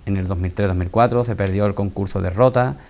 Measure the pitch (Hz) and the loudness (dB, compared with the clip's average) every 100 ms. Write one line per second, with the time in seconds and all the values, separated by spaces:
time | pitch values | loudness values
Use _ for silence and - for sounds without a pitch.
0 | 98 98 92 87 90 95 98 90 90 110 | -4 -2 -2 -2 -2 0 0 0 0 2
1 | 120 120 117 104 98 98 104 98 101 98 | 4 2 0 -2 -2 0 0 0 -4 -4
2 | 95 98 90 92 127 123 127 139 | -4 -2 -2 2 4 4 0 -4